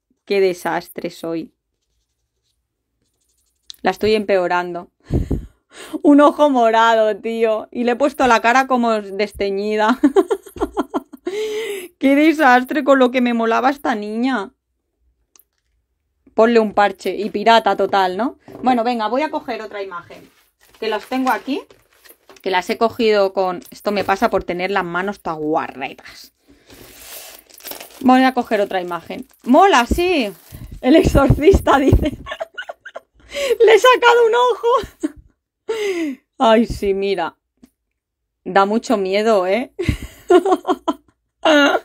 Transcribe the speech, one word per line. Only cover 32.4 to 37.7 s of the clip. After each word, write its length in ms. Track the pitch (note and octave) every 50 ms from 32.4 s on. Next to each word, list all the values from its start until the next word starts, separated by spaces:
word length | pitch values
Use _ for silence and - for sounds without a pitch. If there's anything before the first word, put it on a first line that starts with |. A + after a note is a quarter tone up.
| - - _ - - - - _ - - - - - _ _ _ _ - - C#5+ C#5+ C5+ A#4 - A#4
Le 100 | G4+ A4+
he 40 | G4+
sacado 480 | - B4+ B4 - A#4+ A#4+ A#4 A#4+ A#4+
un 80 | A4+ A4
ojo. 320 | A#4+ B4 B4 A#4 G4 - A#4 B4 B4 G4 - - _ - D4+ - - - _ _ _ _ _ _ _ _ - A4 A4 G#4 G4+ F#4 F4 E4 D4 C4 - _ _ _ -
Ay, 280 | C4+ A3+ A3 A3+ A#3
sí, 260 | G3 - - - G3+ G3
mira. 420 | G3 G3 G3+ G3 F3 E3 D#3 - _ _ _ _ _ _ _